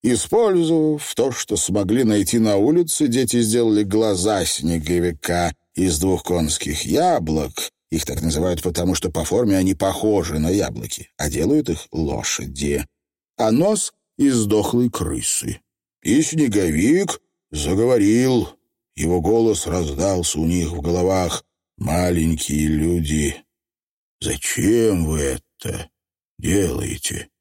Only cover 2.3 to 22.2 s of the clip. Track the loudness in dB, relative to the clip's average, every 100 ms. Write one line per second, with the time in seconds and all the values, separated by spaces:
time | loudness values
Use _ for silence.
2.3 | 2 2 4 4 4 2 0 0 2 2
3.3 | 0 2 2 4 2 2 2 2 2 0
4.3 | 0 0 -2 -2 -2 0 0 0 -2 -4
5.3 | -2 -2 -4 _ -2 0 2 0 0 0
6.3 | 0 0 -2 -4 -6 -2 2 2 2 0
7.3 | -2 -4 -8 -12 _ _ -6 -4 -4 -2
8.3 | -2 -2 -2 -4 -2 -2 -2 -4 -4 -2
9.3 | 0 2 2 0 0 -2 0 0 0 0
10.3 | -2 0 0 -2 -6 -12 -12 -14 -8 -6
11.3 | -2 0 0 0 -6 -6 -4 -4 -4 -4
12.3 | -6 -8 -6 -4 -4 -6 _ _ _ _
13.3 | -2 2 4 2 0 -4 _ _ 0 2
14.3 | 2 2 2 2 0 0 -2 -6 -4 -4
15.3 | -4 -6 -10 _ _ _ _ 0 2 2
16.3 | 0 2 2 2 2 2 2 0 -6 _
17.3 | _ _ -6 -2 0 2 4 4 4 4
18.3 | 2 -2 -10 _ _ _ -6 -2 0 2
19.3 | 2 2 0 -2 -2 -2 -2 0 0 -2
20.3 | -2 0 0 -2 -4 -2 0 2 2 0
21.3 | -4 _ _ _ -8 -4 0 0 2